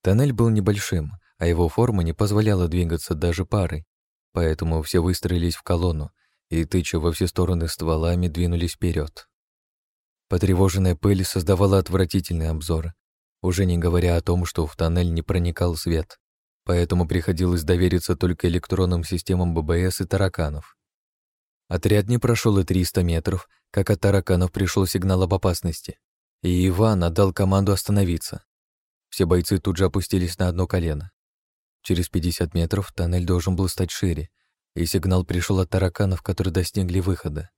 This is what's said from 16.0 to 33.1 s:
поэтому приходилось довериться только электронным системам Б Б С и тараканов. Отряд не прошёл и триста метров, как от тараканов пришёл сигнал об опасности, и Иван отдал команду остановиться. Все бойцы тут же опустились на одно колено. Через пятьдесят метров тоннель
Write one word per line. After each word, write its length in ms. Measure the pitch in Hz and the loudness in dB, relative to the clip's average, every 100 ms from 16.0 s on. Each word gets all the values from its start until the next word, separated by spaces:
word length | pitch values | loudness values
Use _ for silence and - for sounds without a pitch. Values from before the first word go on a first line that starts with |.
| 80 - _ _ _ _ - | -4 -14 _ _ _ _ -2
поэтому 420 | 87 87 90 82 | 0 2 0 0
приходилось 560 | 85 82 85 90 87 | 0 -2 0 0 0
довериться 520 | 78 90 90 90 - 90 | 0 2 2 0 -2 -2
только 320 | 90 87 87 | 0 0 0
электронным 560 | 87 - 92 90 87 | -2 -2 0 0 0
системам 500 | 80 87 - 90 87 | -2 -6 -2 0 0
Б 80 | 82 | -2
Б 280 | 78 85 92 | 0 0 0
С 120 | - | -2
и 40 | 90 | -2
тараканов. 720 | 98 95 - 78 73 - _ _ _ _ _ _ _ _ _ _ | 0 0 -2 -4 -6 -14 _ _ _ _ _ _ _ _ _ _
Отряд 400 | 87 - 104 101 | -2 2 2 2
не 80 | 120 | 0
прошёл 400 | 117 113 117 98 | 2 2 2 2
и 60 | |
триста 400 | 90 92 87 95 | 2 0 2 0
метров, 440 | 87 82 - 92 - _ _ | 0 0 -2 -6 -8 _ _
как 200 | - 95 | -4 0
от 100 | 101 | 2
тараканов 500 | 101 98 - 90 90 | 4 2 2 2 2
пришёл 360 | - 95 - 95 | 0 0 0 0
сигнал 340 | - 95 92 | 0 0 2
об 140 | 90 90 | 2 2
опасности, 640 | 95 87 87 80 - - _ _ _ _ | 0 -2 -4 -6 -12 -18 _ _ _ _
и 260 | 90 90 92 | -2 2 2
Иван 360 | 90 110 101 | 2 2 2
отдал 280 | 85 82 98 | 0 2 2
команду 400 | - 95 98 98 | 2 2 2 2
остановиться. 720 | 95 - 101 92 85 - 87 _ _ _ _ _ _ _ | 0 0 0 2 -2 -6 -14 _ _ _ _ _ _ _
Все 160 | - 90 | -4 2
бойцы 340 | 90 85 95 | 2 2 -2
тут 180 | 101 85 | 0 0
же 80 | 92 | 0
опустились 520 | 98 - 95 90 - | 0 -2 -2 -2 -2
на 80 | 90 | -2
одно 180 | 87 90 | -2 -2
колено. 460 | 92 82 73 85 _ _ _ _ _ _ _ | -2 -2 -4 -8 _ _ _ _ _ _ _
Через 260 | - 90 87 | -2 -2 0
пятьдесят 460 | 87 85 - 82 87 | 0 -2 -2 -2 -2
метров 360 | 82 92 95 | 0 -2 -4
тоннель 340 | - 87 | -4 -2